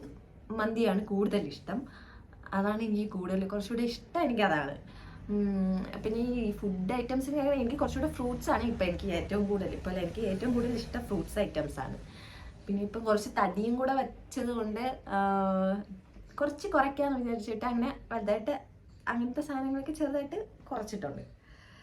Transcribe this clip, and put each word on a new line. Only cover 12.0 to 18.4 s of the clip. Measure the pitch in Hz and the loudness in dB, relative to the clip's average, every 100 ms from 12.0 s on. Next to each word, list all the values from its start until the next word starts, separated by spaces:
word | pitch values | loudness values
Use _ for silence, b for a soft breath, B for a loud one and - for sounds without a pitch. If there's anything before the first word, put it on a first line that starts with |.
| B B B B B B - | B B B B B B -2
പിന്നെ | 202 208 | -2 0
ഇപ്പം | 226 220 | -2 4
കുറച്ച് | 208 247 - | 4 4 2
തടിയും | 196 185 226 240 | 2 4 2 2
കൂടെ | 262 269 | 4 2
വെച്ചത് | 214 - - 262 240 233 | 0 -4 -8 -4 -2 0
കൊണ്ട്, | 214 214 254 - - 196 | 0 0 -2 -4 -2 2
ആ, | 196 196 196 190 190 202 - 190 - - - - | 4 4 4 4 4 2 -4 -12 -16 -20 -12 -2
കുറച്ച് | 294 294 403 294 | -2 0 0 4
കുറയ്ക്കാന്ന് | 277 277 285 254 | 4 2 0 2
വിചാരിച്ചിട്ട് | 240 233 233 214 240 | 0 -2 -2 -2 0
അങ്ങനെ | 240 262 - - | 2 0 -2 -6
വലുതായിട്ട് | 233 202 214 | -2 2 2